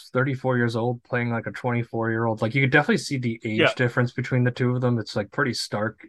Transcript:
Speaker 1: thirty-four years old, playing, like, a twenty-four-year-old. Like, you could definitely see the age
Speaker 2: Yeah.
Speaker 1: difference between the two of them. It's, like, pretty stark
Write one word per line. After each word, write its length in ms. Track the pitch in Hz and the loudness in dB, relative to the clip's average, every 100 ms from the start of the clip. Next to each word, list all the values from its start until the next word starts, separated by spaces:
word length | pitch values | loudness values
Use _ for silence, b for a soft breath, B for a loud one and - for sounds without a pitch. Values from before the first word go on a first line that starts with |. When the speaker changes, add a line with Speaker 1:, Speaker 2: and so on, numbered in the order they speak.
| - | -4
Speaker 1:
thirty-four 420 | 127 135 131 - 123 | 0 0 0 0 2
years 220 | 120 113 | 0 0
old, 260 | 120 120 | -2 -4
playing, 280 | - 120 120 | -4 -2 -2
like, 160 | 117 110 | -2 -6
a 40 | |
twenty-four-year-old. 920 | - 123 120 117 117 113 113 117 110 | -6 -2 -2 -2 -2 -2 0 0 0
Like, 140 | 113 135 | 0 0
you 60 | |
could 100 | 135 | 4
definitely 280 | 151 147 185 | 4 4 0
see 180 | - 139 | 0 -2
the 240 | 123 113 | -2 -4
age 160 | 113 107 | -2 2
Speaker 2:
Yeah. 140 | 143 - | 2 4
Speaker 1:
difference 380 | 123 - 123 | 2 2 0
between 320 | - 127 127 123 | -2 -2 2 2
the 60 | |
two 220 | - 123 | 2 0
of 60 | 123 | 2
them. 200 | 123 117 | 0 0
It's, 180 | - 113 | -2 -4
like, 160 | 101 | -4
pretty 200 | - 139 | -2 -2
stark 540 | 113 - 104 107 - | -2 -4 -4 -4 -6